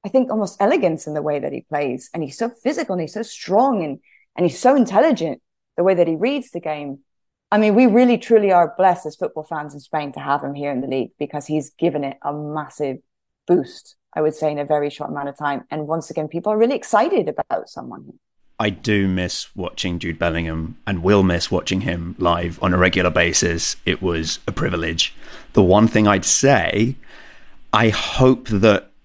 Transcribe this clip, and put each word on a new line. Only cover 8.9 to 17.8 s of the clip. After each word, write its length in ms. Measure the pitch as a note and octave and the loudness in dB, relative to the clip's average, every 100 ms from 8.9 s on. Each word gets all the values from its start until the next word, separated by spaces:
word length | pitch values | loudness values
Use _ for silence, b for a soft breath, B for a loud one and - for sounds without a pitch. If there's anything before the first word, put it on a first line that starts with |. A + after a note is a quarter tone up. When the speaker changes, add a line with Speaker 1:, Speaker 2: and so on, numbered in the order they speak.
| F3 D#3 | 2 -6
Speaker 1:
as 100 | - | -8
football 280 | - - | -8 -8
fans 300 | D#3 D#3 D3 | -10 -10 -10
in 60 | C#3+ | -14
Spain 320 | - D#3 C#3+ | -8 -6 -6
to 80 | C#3+ | -10
have 220 | C#3+ C#3+ | -4 -2
him 120 | C#3 | -2
here 180 | C#3+ C#3+ | -6 -4
in 80 | B2+ | -4
the 80 | C3 | -2
league 240 | C3 A2+ _ | -4 -4 _
because 280 | C#3+ D3 C#3 | -8 -8 -4
he's 240 | D#3 C#3+ | -4 -4
given 320 | _ E3+ D3 | _ -2 -2
it 140 | C#3 C#3 | -6 -8
a 100 | D3+ | -8
massive 680 | D3 D3+ D3+ D3 - C#3+ C3 _ _ _ _ - | -6 -8 -8 -10 -6 -6 -6 _ _ _ _ 0
boost, 480 | F3 C3+ - - _ _ | 0 0 -12 -20 _ _
I 60 | - | -2
would 140 | D#3 | -2
say, 160 | D#3 D#3 | 0 -4
in 80 | D3 | -4
a 60 | |
very 260 | C#3+ D3+ D3 | -2 0 -2
short 200 | - D3+ | -6 -10
amount 180 | D3 C#3+ | -8 -8
of 100 | C#3 | -6
time. 260 | D3 C#3 - | -6 -6 -8
And 160 | D#3 D3 | -10 -4
once 240 | E3 - | -6 -4
again, 180 | - D3+ | -8 -6
people 240 | E3+ G3+ | -4 -2
are 60 | G#3+ | 2
really 160 | A#3 | 2
excited 540 | C4+ - G#3 D4 F#4 D#3+ | 0 0 2 2 0 -2
about 400 | D3+ - - - | -6 -6 -6 -6
someone. 500 | - | -14